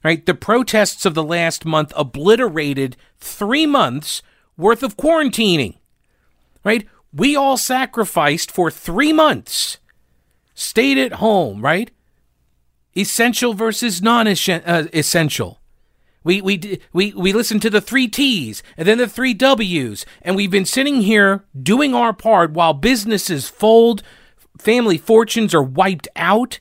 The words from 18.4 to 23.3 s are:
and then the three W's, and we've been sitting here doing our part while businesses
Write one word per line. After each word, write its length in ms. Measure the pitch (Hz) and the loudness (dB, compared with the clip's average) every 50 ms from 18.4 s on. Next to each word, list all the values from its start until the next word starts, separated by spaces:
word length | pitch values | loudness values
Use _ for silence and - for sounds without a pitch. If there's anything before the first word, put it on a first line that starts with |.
| 131 110 104 - - - - | -4 -8 -12 -14 -18 -20 -12
and 100 | - 165 | -2 0
then 120 | 190 220 240 | 2 2 2
the 80 | 247 | 0
three 260 | 220 - - 254 262 233 | -4 -4 -4 -2 -2 0
W's, 720 | 180 262 269 269 214 226 185 175 151 131 113 104 - - - - _ | 2 2 2 2 2 0 -2 -2 -2 -4 -4 -8 -12 -14 -18 -20 _
and 140 | - 170 190 | -4 -2 -2
we've 160 | 196 202 190 | 0 0 0
been 140 | 185 202 190 | 0 0 0
sitting 360 | - - 262 269 294 285 254 | 0 -2 -2 0 0 0 0
here 420 | 202 190 220 208 202 196 196 196 _ _ _ 135 | 2 2 4 4 4 2 0 -2 _ _ _ -6
doing 320 | 127 160 214 254 302 277 247 | 0 0 2 2 2 0 0
our 200 | 240 240 226 196 | 0 0 0 -2
part 400 | - - 220 220 185 170 160 151 | -2 0 2 4 4 2 2 2
while 200 | 175 170 165 151 | 2 2 2 2
businesses 760 | 139 147 233 262 220 202 226 220 185 - - | 0 0 0 0 0 0 -2 -2 -2 -2 -4